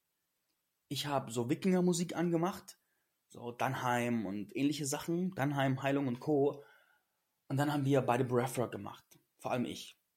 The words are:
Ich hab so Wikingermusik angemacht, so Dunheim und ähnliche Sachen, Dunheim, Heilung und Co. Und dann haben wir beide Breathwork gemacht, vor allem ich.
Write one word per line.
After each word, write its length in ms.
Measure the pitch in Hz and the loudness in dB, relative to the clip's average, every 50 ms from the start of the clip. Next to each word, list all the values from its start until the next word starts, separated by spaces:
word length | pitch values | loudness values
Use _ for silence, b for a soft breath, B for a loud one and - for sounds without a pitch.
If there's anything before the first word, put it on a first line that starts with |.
| _ _ _ _ _ _ _ _ _ _ _ _ _ _ _ _ _ | _ _ _ _ _ _ _ _ _ _ _ _ _ _ _ _ _
Ich 180 | - 139 135 143 | -8 -6 -6 -2
hab 260 | 147 143 135 - - | 0 0 0 0 -2
so 180 | 113 123 117 120 | -2 -2 0 0
Wikingermusik 680 | 160 165 - 190 185 180 180 180 175 170 180 - - | 0 0 2 4 4 4 4 4 2 2 0 -2 -2
angemacht, 600 | 160 170 175 170 160 - 98 - - - - - _ _ _ _ _ _ _ _ _ _ | -2 0 2 2 2 0 0 -4 -6 -10 -18 -20 _ _ _ _ _ _ _ _ _ _
so 240 | _ - 110 117 120 | _ -16 -12 -10 -8
Dunheim 720 | 117 - 113 131 131 - 127 123 123 120 120 120 120 113 101 | -4 -2 -2 -2 0 0 0 2 2 2 2 2 0 0 0
und 300 | 92 101 104 101 - - | -2 -4 -6 -8 -8 -4
ähnliche 300 | 131 139 147 147 147 147 | 0 0 0 0 0 -2
Sachen, 500 | 135 147 - - - 170 175 185 180 - | -4 -4 -4 -2 -2 -2 0 -2 -2 -2
Dunheim, 480 | - 131 147 143 139 135 135 131 135 139 | -2 -2 0 2 2 2 2 2 0 0
Heilung 240 | 135 139 143 139 | 0 0 0 0
und 140 | 131 120 - | 0 -2 -2
Co. 420 | - 156 151 139 139 143 139 B B B B B B B B B B B B B B _ _ _ _ - | 0 2 2 4 4 2 0 B B B B B B B B B B B B B B _ _ _ _ -4
Und 80 | 139 | 0
dann 160 | 135 143 147 147 | 0 0 0 0
haben 100 | 143 135 | 0 2
wir 180 | 135 139 131 | 4 4 4
beide 220 | 120 123 120 127 131 | 4 4 2 2 2
Breathwork 480 | 117 123 120 120 120 - 131 113 104 | 2 2 2 0 0 0 -2 -2 -2
gemacht, 320 | - 101 101 104 - - - _ - - _ _ _ | -4 -8 -10 -12 -14 -16 -20 _ -20 -20 _ _ _
vor 140 | - - - | -8 -6 -2
allem 140 | 120 123 - | -2 -2 -2
ich. 340 | - 90 - - - - _ _ _ _ | -4 -6 -10 -12 -16 -18 _ _ _ _